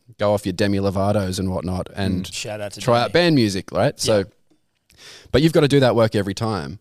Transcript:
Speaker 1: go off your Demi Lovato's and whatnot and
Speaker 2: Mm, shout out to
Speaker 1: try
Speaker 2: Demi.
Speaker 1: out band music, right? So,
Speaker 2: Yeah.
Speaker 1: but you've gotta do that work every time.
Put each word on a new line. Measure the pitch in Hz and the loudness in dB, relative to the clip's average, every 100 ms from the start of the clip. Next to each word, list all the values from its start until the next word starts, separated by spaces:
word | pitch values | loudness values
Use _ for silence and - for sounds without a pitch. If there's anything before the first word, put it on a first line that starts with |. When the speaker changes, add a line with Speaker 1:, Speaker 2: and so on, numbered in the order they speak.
| _ - | _ -4
Speaker 1:
go | 104 | 0
off | 104 98 | 0 -2
your | |
Demi | 92 104 98 | -2 0 0
Lovato's | 98 95 98 104 95 92 | 0 0 0 0 -2 -4
and | 95 | -4
whatnot | 90 80 92 - - | -4 -4 -6 -8 -6
and | 95 90 95 | -4 -4 -6
Speaker 2:
Mm, | |
shout | - 117 107 | -10 -10 -10
out | 101 | -10
to | - | -6
Speaker 1:
try | 101 120 | 0 0
Speaker 2:
Demi. | 113 | 2
Speaker 1:
out | |
band | 165 175 147 | 2 4 4
music, | 110 95 - | 2 -2 -4
right? | 82 123 - | -2 -2 -2
So, | - 107 | 0 0
Speaker 2:
Yeah. | 95 _ _ _ _ _ _ _ - - - | -2 _ _ _ _ _ _ _ -20 -20 -2
Speaker 1:
but | 131 | 2
you've | 160 | 4
gotta | 165 143 | 4 4
do | 143 | 4
that | 123 113 | 4 4
work | 110 | 2
every | 107 98 | 2 -2
time. | 95 110 101 71 95 | -4 -4 -4 -6 -12